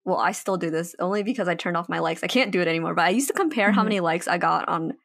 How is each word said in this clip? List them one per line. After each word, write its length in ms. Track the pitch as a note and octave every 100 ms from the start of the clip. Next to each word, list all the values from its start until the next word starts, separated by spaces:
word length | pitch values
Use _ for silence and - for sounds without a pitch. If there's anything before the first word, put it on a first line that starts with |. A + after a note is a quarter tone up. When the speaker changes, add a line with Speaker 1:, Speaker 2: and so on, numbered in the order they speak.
Speaker 1:
Well, 140 | F#3 F3+
I 140 | F#3
still 240 | - - F#3
do 140 | E3
this 260 | D#3+ E3+ -
only 240 | F#3 G#3
because 240 | G3+ B3 F3+
I 60 |
turned 220 | E3+ F#3 E3+
off 120 | F3
my 120 | E3+
likes. 240 | E3 E3
I 20 | F3+
can't 240 | B3 A#3
do 100 | F#3
it 60 | E3+
anymore, 260 | E3 E3
but 100 | E3+ E3+
I 40 |
used 180 | A3+ C#4
to 40 |
compare 360 | - E4 A#3+ G3+
how 120 | G3+
Speaker 2:
Mm-hmm. 20 |
Speaker 1:
many 160 | A3 G3+
likes 260 | E3 E3+ -
I 120 | F3
got 300 | E3 E3+ -
on 260 | E3+ E3 C#4+